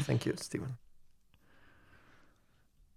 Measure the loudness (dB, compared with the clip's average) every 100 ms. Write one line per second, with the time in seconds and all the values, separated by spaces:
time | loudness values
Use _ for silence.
0 | 4 4 4 0 -2 -2 -2 -6 -10 -20
1 | -20 -20 -20 -20 -20 -20 -20 -20 -20 -20
2 | -20 -20 -20 -20 -20 -20 -20 -20 -20